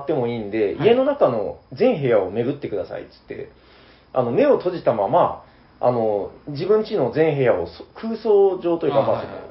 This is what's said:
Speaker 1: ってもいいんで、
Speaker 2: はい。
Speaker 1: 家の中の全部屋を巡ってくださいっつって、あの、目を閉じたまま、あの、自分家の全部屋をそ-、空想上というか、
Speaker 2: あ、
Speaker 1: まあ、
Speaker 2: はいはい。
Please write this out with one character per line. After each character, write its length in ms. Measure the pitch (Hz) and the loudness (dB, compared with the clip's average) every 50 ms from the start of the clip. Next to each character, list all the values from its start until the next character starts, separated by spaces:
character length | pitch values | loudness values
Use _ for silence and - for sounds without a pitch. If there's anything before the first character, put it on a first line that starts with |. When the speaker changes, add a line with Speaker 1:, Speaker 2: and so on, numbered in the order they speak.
| 139 | 0
Speaker 1:
っ 20 | |
て 80 | - 151 | -2 -2
も 140 | 135 120 | -2 -2
い 60 | 117 120 | -2 -4
い 40 | |
ん 140 | 117 107 101 | -6 -6 -4
で、 240 | 101 113 104 95 - | -2 0 0 0 0
Speaker 2:
は 100 | - 151 | 0 2
い。 20 | |
Speaker 1:
家 60 | 208 240 | 4 4
の 100 | 262 262 | 4 4
中 260 | 294 285 277 185 139 | 0 2 2 2 2
の 280 | 120 107 98 85 - - _ _ 131 | 2 -2 -4 -6 -8 -10 _ _ -4
全 260 | - 208 262 233 160 | 0 2 2 2 2
部 80 | 139 | 0
屋 140 | 123 117 101 | 2 2 2
を 80 | 92 90 | 2 0
巡 260 | 98 113 117 131 139 | -4 -4 -4 -4 -4
っ 40 | - | -6
て 100 | - - | -8 -8
く 60 | 110 | -6
だ 100 | 95 85 | -6 -6
さ 140 | - - - | -8 -10 -14
い 40 | - | -14
っ 20 | |
つ 20 | |
っ 20 | - - _ _ | -16 -20 _ _
て、 220 | _ - - - - - _ _ _ - - - - - _ _ _ - | _ -14 -14 -14 -16 -20 _ _ _ -20 -20 -20 -20 -20 _ _ _ -4
あ 80 | 131 | -2
の、 80 | 120 120 | -2 0
目 140 | 127 196 277 | 2 2 4
を 120 | 294 233 | 4 4
閉 140 | - - 180 | 2 0 -4
じ 120 | 175 160 - | -6 0 0
た 100 | 147 120 | 0 0
ま 140 | 107 98 | 0 0
ま、 360 | 123 139 175 143 - - - - - _ _ _ _ _ _ | 0 2 2 2 2 0 -8 -14 -20 _ _ _ _ _ _
あ 120 | - 123 | -2 0
の、 400 | 123 120 113 110 104 101 92 - - - - | 0 0 0 0 0 -2 -4 -6 -10 -16 -14
自 180 | - 143 139 180 | -12 -10 -8 0
分 160 | 185 214 214 | 2 2 2
家 160 | 214 - 226 | 2 -2 -2
の 140 | 180 135 117 | -2 -2 0
全 260 | - 147 160 160 143 | 0 2 2 2 2
部 60 | 139 131 | 2 2
屋 100 | 117 98 | 2 2
を 140 | 87 85 | 0 -2
そ-、 160 | 85 - - - - _ | -6 -10 -16 -20 -20 _
空 240 | - - 226 226 | -12 -10 -8 -8
想 400 | - - 226 202 196 196 196 185 180 - | -4 2 4 6 6 6 4 2 0 -2
上 160 | 170 170 165 | -2 -2 0
と 80 | 170 | 0
い 20 | 143 | 2
う 40 | - | 2
か、 40 | |
Speaker 2:
あ、 40 | 139 123 | 2 2
Speaker 1:
ま 60 | 113 | 2
あ、 20 | |
Speaker 2:
は 100 | 104 - - | 0 -2 -4
い 40 | |
は 40 | - | -8
い。 40 | - - - - | -12 -14 -14 -6